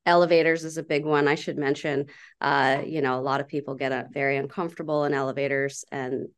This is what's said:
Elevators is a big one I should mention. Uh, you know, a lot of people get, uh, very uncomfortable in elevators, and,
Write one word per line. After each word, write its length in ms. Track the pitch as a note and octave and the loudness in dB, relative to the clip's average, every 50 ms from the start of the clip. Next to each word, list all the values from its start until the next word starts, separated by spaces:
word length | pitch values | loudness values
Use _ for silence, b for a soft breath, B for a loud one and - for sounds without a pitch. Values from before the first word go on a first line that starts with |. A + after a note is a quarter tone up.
| - | 2
Elevators 580 | F3 F3 F3 F3 E3+ F3 E3 D#3 E3 E3 E3 D#3+ | 6 6 6 6 6 6 6 6 4 2 0 -2
is 140 | D#3+ D#3 D#3+ | -8 -8 -8
a 40 | |
big 220 | D#3 - D#3 C#3+ D3+ | -4 -2 -2 0 0
one 240 | D3+ D3+ D3 C#3+ C#3+ | 2 2 4 4 2
I 60 | D3+ | 2
should 240 | E3 - F#3 C#3+ C#3+ | 0 -2 -6 -4 -2
mention. 480 | D3 C3+ C#3+ C#3+ - D#3 C#3+ C3+ D3 C#3+ B B B B B B | 0 -2 -2 -2 -2 -4 -2 -2 -4 -6 B B B B B B
Uh, 400 | - C#3+ C#3+ C#3 C3+ C3+ C3+ C#3 - | 0 2 2 4 4 2 2 0 -2
you 160 | - D#3+ D#3 | -4 -4 -2
know, 160 | C3+ C3 B2+ B2+ | 0 0 0 -2
a 20 | |
lot 220 | C3 C#3 C3+ C#3 | -2 -2 -2 -2
of 60 | C#3+ C#3 | -4 -4
people 260 | - D3 C#3+ C#3 C3+ | -6 -6 -6 -6 -6
get, 180 | C3 C3+ C3 | -4 -2 -2
uh, 120 | C3 B2+ B2 - | -2 -4 -6 -6
very 280 | - D3 C#3 C#3 C#3 - | -6 -2 -2 0 0 -2
uncomfortable 680 | C#3 C#3+ - - F3 E3 E3+ - E3 D3+ D3+ D3 D3 | -2 -6 -6 -6 -6 -6 -6 -8 -6 -2 0 0 0
in 80 | C#3+ | 0
elevators, 720 | D3 C3+ C3+ C3+ B2 C#3 C#3 C3+ C#3 C#3 C#3 C#3 C3+ - - - | 0 0 -2 -2 -2 -2 -2 -2 0 0 -2 -2 -6 -8 -14 -10
and, 360 | - C#3+ C3 B2+ C3+ B2 - - _ | -8 -8 -6 -4 -6 -6 -6 -8 _